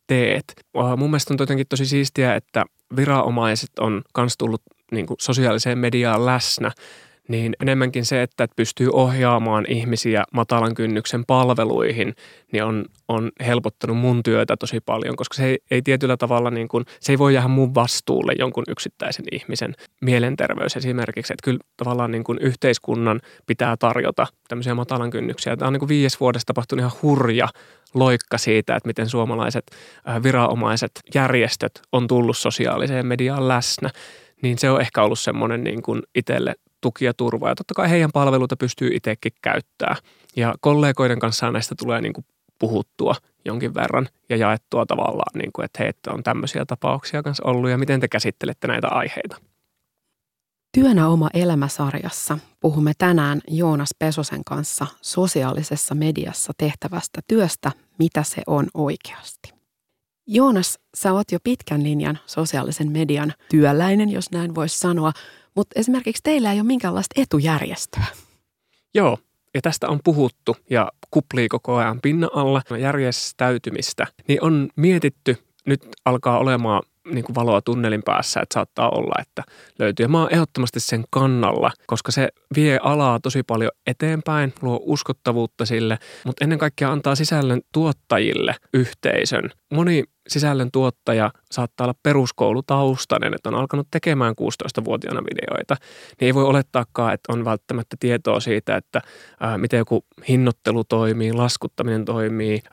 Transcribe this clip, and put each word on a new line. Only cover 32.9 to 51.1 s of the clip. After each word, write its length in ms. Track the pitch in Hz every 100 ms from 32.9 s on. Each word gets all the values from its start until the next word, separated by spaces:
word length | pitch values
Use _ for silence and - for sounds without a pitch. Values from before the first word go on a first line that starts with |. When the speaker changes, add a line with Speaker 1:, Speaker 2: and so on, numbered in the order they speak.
| 131 123
Speaker 1:
mediaan 420 | 123 127 139 131
läsnä, 420 | 123 - - 147 - - - - -
niin 160 | 127 120
se 120 | 139
on 100 | 131
ehkä 220 | 123 -
ollut 160 | 107 120
semmoinen 460 | - 110 113 117
niin 180 | 117 110
kuin 200 | - 117 -
itselle 400 | - - 127 123 - _ _
tuki 240 | 123 -
ja 100 | 123
turva. 340 | 113 120 113 -
Ja 60 |
totta 200 | - -
kai 160 | 202 175
heidän 200 | 170 156
palveluita 440 | 151 139 131 131 131
pystyy 340 | 123 - 127
itsekin 400 | 117 113 107 113 -
käyttää. 540 | 117 - - - - - - _ _ -
Ja 180 | 117 -
kollegoiden 580 | 151 147 147 135 127 120
kanssa 320 | 113 113 120
näistä 240 | 117 113 -
tulee 220 | 120 117
niin 120 | 110
kuin 120 | 107 - _ _ -
puhuttua 560 | 110 110 - - - - _ _
jonkin 300 | - 113 127
verran 340 | - 123 - 131 _ -
ja 80 | 117
jaettua 500 | 107 110 - 120 117
tavallaan, 520 | - - - - -
niin 140 | -
kuin, 120 | -
että 140 | - -
hei, 100 | -
että 240 | - -
on 100 | 110
tämmöisiä 420 | 120 117 131 - 139
tapauksia 560 | 135 143 139 - 147
kanssa 220 | 151 139 -
ollut 240 | 123 123
ja 80 | 123
miten 220 | 139 135
te 80 | 123
käsittelette 580 | 107 107 - 127 117 -
näitä 220 | 117 -
aiheita. 480 | 127 - - - - _ _ _ _ _ _ _ _ _ _ _ _ _
Speaker 2:
Työnä 360 | - 262 202
oma 200 | 160